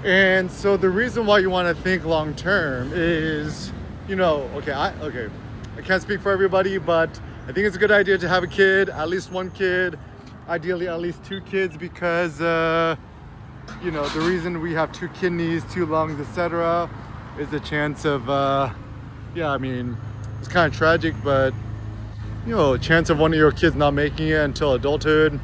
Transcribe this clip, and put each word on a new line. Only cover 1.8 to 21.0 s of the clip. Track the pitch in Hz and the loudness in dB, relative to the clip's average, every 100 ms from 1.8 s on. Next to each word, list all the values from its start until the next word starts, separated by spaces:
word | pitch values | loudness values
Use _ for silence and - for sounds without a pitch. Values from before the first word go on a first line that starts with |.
| 185 185 | 0 0
long-term | 156 160 156 147 175 196 156 127 123 | 2 0 0 -4 0 0 0 -2 -4
is, | 175 165 165 160 151 151 - - - - - - | 0 0 2 0 -4 -6 -8 -10 -10 -12 -12 -6
you | 190 | 2
know, | 180 151 127 | 2 2 -2
okay, | 135 143 | -6 -6
I, | 139 175 - | -2 -2 -4
okay, | 151 127 107 - - - - - | -8 -6 -8 -10 -14 -12 -12 -12
I | |
can't | - 185 | 0 0
speak | - 202 | 0 -2
for | 202 | 0
everybody, | 190 190 190 190 190 | 2 4 4 2 0
but | 160 165 160 - - - - | 2 2 2 -4 -14 -14 -6
I | |
think | 160 208 | 0 0
it's | 185 | 2
a | |
good | 208 | 4
idea | 208 196 190 | 6 6 2
to | 165 | 2
have | 185 | 2
a | 180 | 0
kid, | - 196 190 190 | 4 6 6 2
at | 147 160 | -2 -2
least | 185 - | -4 -4
one | 185 185 | -6 -6
kid, | - 185 180 185 151 - - - - - | -2 0 2 -2 -4 -16 -18 -18 -18 -6
ideally | 170 165 180 180 | -4 -2 -4 -4
at | 165 | -4
least | 175 160 | -6 -8
two | - 190 | -10 -12
kids, | 185 196 190 156 | -4 -2 -2 -4
because, | 175 - 175 170 175 139 | -12 -4 0 0 0 0
uh, | 170 165 165 165 165 156 - - - - - - - - | 0 2 2 2 2 -2 -8 -18 -18 -18 -18 -16 -16 -8
you | 180 | -6
know, | 156 143 | -2 -2
the | 156 | 0
reason | 165 180 170 175 | 0 0 -2 -4
we | 170 | -2
have | 160 156 | -2 -2
two | - 180 | -4 -10
kidneys, | - 180 170 165 165 - | -4 -2 0 0 -2 -4
two | 185 165 | -4 0
lungs, | 160 160 147 | 0 0 -4
et | 139 | -6
cetera, | 175 175 170 165 170 165 - - - - - | -2 -2 0 2 0 -2 -8 -14 -14 -14 -10
is | 147 | -6
the | 147 | -6
chance | - 151 147 139 | -2 -2 -2 0
of, | 156 139 120 | -2 0 0
uh, | 139 139 139 135 - - - - - - | 0 2 2 0 -4 -14 -14 -14 -14 -10
yeah, | 170 156 | -4 -2
I | 135 | -2
mean, | 131 127 123 113 - - - - | -2 -4 -4 -6 -10 -10 -10 -10
it's | - | -2
kinda | 180 156 | 2 2
tragic, | - 160 165 | 4 4 4